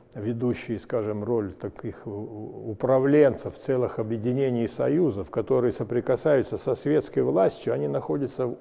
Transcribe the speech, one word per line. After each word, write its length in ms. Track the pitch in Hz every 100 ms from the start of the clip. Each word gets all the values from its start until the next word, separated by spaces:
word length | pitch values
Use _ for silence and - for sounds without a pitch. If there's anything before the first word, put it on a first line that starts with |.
| -
ведущие, 640 | 127 104 117 123 110 - 107
скажем, 460 | - 123 107 104
роль 280 | 104 120 101
таких 540 | - 104 - 117 - -
у-, 40 |
у-, 600 | 101 113 107 107 110 107
управленцев 840 | 104 127 135 135 147 143 107 - -
целых 420 | - 131 120 -
объединений 680 | 110 117 113 127 135 120
и 40 | 117
союзов, 640 | - 127 151 165 101 92
которые 420 | - 104 131 120
соприкасаются 880 | - - 120 117 120 160 139 107 107
со 160 | -
светской 460 | 120 143 151 - -
властью, 520 | 127 156 185 - -
они 160 | 127 143
находятся 580 | 139 - 151 135 - 127
в 100 | 123